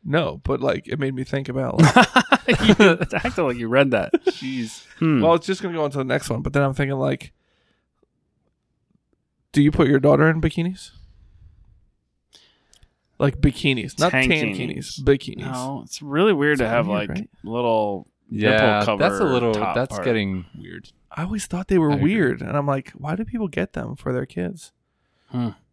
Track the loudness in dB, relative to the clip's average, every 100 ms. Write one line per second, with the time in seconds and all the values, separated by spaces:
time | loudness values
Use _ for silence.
0 | -2 -2 -2 -6 -4 -2 0 -2 -4 -6
1 | -4 -6 -6 -6 -4 -6 -4 4 4 6
2 | 4 4 2 0 2 0 4 6 6 6
3 | 0 -4 -4 -2 -2 -2 0 2 4 2
4 | 0 -2 -2 -4 -6 -6 -8 -10 -20 -2
5 | 2 4 4 2 0 -6 -4 -4 -4 -4
6 | -2 -2 -2 -6 -2 0 0 0 -4 -2
7 | -2 -4 -8 _ _ _ _ _ _ _
8 | _ _ _ _ _ _ _ _ _ _
9 | _ _ _ _ _ 2 4 4 4 4
10 | 4 6 4 4 -2 -2 -4 -6 -14 -20
11 | -20 _ -20 _ -20 _ _ _ _ _
12 | _ _ _ -20 _ _ _ _ _ _
13 | _ _ -2 2 2 2 0 0 -4 0
14 | 0 2 2 0 -2 -4 -6 -8 -10 -4
15 | 2 2 0 -10 -8 -8 -8 -8 -12 -14
16 | -6 0 2 2 2 0 0 0 0 -2
17 | -4 -8 -10 _ -10 -4 0 0 0 -4
18 | -12 _ _ -2 2 4 4 2 2 2
19 | 0 0 0 2 0 0 -2 -2 -4 -4
20 | -2 0 -2 -4 -8 -18 -18 -18 -20 _
21 | _ -10 -8 -6 -6 -8 0 2 4 2
22 | 2 2 0 -2 -4 -4 -2 -4 -6 -12
23 | -8 -6 -6 -6 -6 -4 -6 -6 -10 -8
24 | -6 -4 -6 -6 -8 -8 -18 _ _ _
25 | _ _ _ -4 -4 -6 _